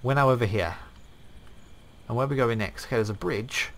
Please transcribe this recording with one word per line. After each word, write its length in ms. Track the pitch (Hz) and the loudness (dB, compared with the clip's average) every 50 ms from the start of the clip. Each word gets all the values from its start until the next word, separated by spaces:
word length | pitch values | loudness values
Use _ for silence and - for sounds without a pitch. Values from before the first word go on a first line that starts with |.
We're 120 | - 123 135 | 2 2 4
now 160 | 143 139 131 | 6 6 6
over 160 | 131 120 117 | 6 4 4
here. 300 | 98 98 107 87 82 90 - - - - - - - - - - - - - - - - - - - - - - - - - - - | 2 2 2 0 0 -2 -6 -12 -16 -18 -20 -20 -20 -20 -20 -20 -20 -20 -18 -20 -18 -20 -20 -20 -20 -20 -20 -20 -20 -20 -20 -8 -4
And 100 | 113 117 | 0 0
where 80 | 131 | 0
are 40 | 139 | 0
we 60 | 143 | 2
going 240 | 131 131 117 117 110 | 2 2 2 2 0
next? 260 | 104 92 - - - | 0 -4 -4 -10 -6
Okay, 100 | - 131 | -2 0
there's 140 | 117 110 104 | 0 2 0
a 40 | 107 | -2
bridge. 560 | - - 175 147 101 113 127 - - - - - | -2 -2 -2 -2 -2 -4 -4 -2 -4 -4 -4 -6